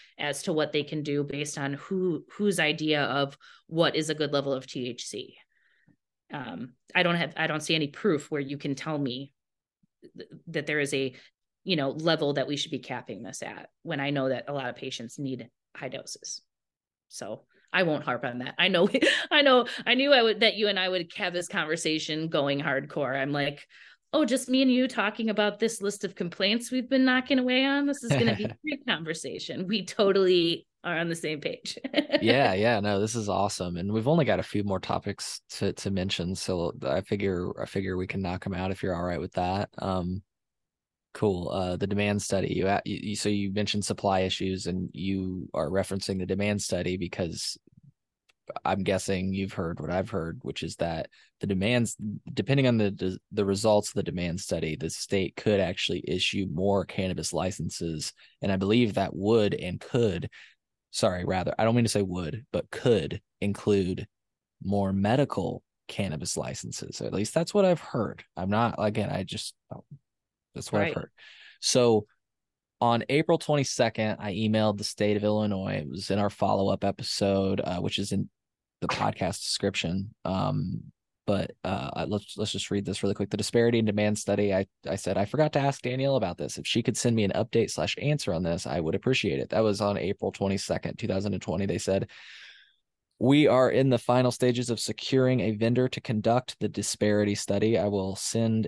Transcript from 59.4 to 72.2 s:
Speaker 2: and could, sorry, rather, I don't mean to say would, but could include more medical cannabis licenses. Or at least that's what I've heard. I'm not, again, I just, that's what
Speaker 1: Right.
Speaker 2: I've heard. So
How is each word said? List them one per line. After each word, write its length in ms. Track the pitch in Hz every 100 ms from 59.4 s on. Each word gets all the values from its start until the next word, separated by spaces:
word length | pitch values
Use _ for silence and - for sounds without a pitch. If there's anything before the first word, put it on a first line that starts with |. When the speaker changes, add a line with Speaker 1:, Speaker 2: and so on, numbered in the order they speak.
| 101 -
Speaker 2:
and 240 | 87 95
could, 480 | - 123 113 85 - - - _ _ _ _
sorry, 300 | - 107 90
rather, 300 | 87 92 90 -
I 60 |
don't 120 | 110 120
mean 100 | 113
to 40 |
say 120 | 104
would, 440 | 95 90 80 110 -
but 180 | 85 -
could 520 | - 127 104 73 - - _
include 680 | 101 98 - 101 90 87 101 _ _ _ _ _
more 300 | 92 101 98
medical 720 | 98 104 131 139 - 90 - - _ -
cannabis 480 | - 98 78 - -
licenses. 640 | 64 - - - - -
Or 60 | 57
at 80 |
least 200 | 90 107
that's 200 | 160 170
what 100 | 208
I've 160 | 185 170
heard. 460 | - 131 92 - - -
I'm 140 | 95
not, 260 | 104 117 -
again, 320 | 107 107 101
I 140 | 95
just, 300 | 95 - - - _ - - 139 _ _ _ _ _
that's 160 | - -
what 100 | 104
Speaker 1:
Right. 100 | 101
Speaker 2:
I've 60 | -
heard. 160 | - _ - - - -
So 460 | - 127 120 110 104 _